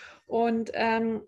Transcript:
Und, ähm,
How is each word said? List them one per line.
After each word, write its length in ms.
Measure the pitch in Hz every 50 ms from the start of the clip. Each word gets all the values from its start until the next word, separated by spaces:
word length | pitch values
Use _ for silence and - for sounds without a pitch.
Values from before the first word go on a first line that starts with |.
| - - - - _
Und, 460 | - - 226 233 233 226 226 226 214 -
ähm, 480 | - 226 226 226 226 226 226 226 214 -